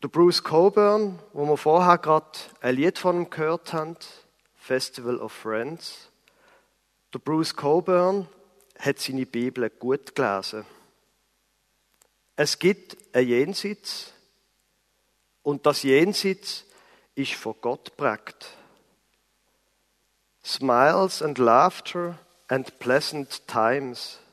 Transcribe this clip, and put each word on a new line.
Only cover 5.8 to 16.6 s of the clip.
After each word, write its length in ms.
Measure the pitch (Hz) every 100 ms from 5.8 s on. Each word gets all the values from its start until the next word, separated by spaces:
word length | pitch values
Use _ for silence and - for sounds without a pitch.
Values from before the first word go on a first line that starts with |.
| - - - _ _ _ _ _ _ _ _ _ _
Der 80 | 135
Bruce 340 | - 156 156
Cockburn 720 | - 143 160 180 180 180 202 180 _ _ _ _ _
hat 220 | 139 139
seine 280 | - 135 127
Bibel 440 | 117 123 127 113
gut 460 | _ 120 139 - -
gelesen. 500 | 127 98 95 107 104 - _ _ _ _ _ _ _ _ _ _ _ _ _ _ _
Es 240 | - 151 -
gibt 380 | 175 196 - - -
ein 140 | 123 127
Jenseits 840 | 120 147 196 202 208 - - - _ _ _ _ _ _ _ _ _ _ _ _ _
und 200 | - 143
das 200 | - 143
Jenseits 800 | 139 135 180 208 196 190 - -